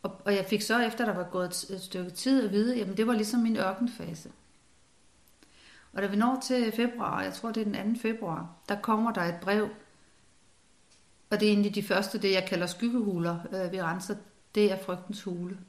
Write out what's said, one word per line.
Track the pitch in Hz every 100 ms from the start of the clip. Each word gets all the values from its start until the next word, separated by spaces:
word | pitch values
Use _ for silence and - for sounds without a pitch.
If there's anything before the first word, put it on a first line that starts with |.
og, | 196 -
og | 202
jeg | 202 185
fik | 208
så, | 214 233
efter | 226 220
der | 226
var | 180
gået | 175 185 180
et, | - - 190
et |
stykke | - 185 180
tid, | 180 262 269
at | 208
vide, | 202 226 247
jamen, | 190 196
det | 226
var |
ligesom | 226 214 247
min | 226 220
ørkenfase. | 190 196 240 - 170 160 - - _ _ _ _ _ _ _ _ _ _ - - - - -
Og | -
da | 196
vi | 202
når | 240 262
til | - 254 226
februar, | 214 240 233 - -
jeg | 190
tror, | 185 226
det | 220
er |
den | 208
anden | 196 202 233
februar, | 220 226 190 165 170 - -
der | 202
kommer | 226 214 233
der | 208
et | 170 175
brev. | 190 208 208 - - _ _ _ _ _ _ _ _ _ _ _ _ _ _
Og | 208
det | 214
er |
egentlig | 208 202
de | 202
første, | 202 190 202 214
det | 196
jeg | 190 185
kalder | 180 175
skyggehuler, | - 233 247 208 175 170 170 -
øh, | 185 180
vi | 190
renser. | 165 180 - 208 - _ _
Det | 214 208
er | 190
frygtens | 190 180 - 208
hule. | 196 175 180 190